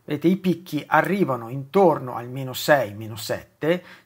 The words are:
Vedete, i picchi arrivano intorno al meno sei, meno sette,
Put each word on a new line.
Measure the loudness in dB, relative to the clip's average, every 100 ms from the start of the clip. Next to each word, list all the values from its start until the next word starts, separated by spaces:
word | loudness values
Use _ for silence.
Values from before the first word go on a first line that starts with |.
Vedete, | -8 0 2
i | 2
picchi | 0 -2 -4 -8 0
arrivano | 2 2 0 0 -2 -6
intorno | -10 -2 4 4 4 -4 -10
al | -10
meno | -10 -8
sei, | -6 2 4 2
meno | -8 -12 -12
sette, | -8 -8 -8 _ -2 -2 -4 -20